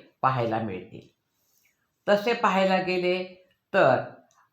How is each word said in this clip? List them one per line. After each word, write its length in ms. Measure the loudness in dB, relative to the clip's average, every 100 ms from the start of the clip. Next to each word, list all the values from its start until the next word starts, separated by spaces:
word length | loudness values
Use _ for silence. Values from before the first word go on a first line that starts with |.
| -20 _
पाहायला 380 | -2 0 -2 -2
मिळतील." 480 | -4 -8 -12 -20 -20 _ _ _ _ _ _ _ _ _ 0
तसे 240 | 0 0
पाहायला 480 | 0 0 2 2 0
गेले 680 | 0 -2 0 -2 -6 -16 _ _ _
तर 300 | 2 4 2 -2 -14 _ _ _